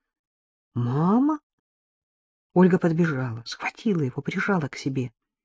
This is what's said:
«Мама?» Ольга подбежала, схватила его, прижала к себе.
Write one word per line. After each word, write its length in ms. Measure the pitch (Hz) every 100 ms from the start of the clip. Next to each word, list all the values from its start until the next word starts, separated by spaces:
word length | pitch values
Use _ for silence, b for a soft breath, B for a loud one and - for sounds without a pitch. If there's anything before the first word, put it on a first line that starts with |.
| _ _ _ _ _ _ _
«Мама?» 680 | 120 120 135 170 226 285 302 _ _ _ _ _ _ _ _ _ _ _
Ольга 260 | 175 180 175
подбежала, 640 | 175 160 170 131 127 117 -
схватила 560 | - - - 226 175
его, 200 | 135 -
прижала 460 | - 185 - 190 139
к 80 | -
себе. 380 | 143 135 123 _ _ _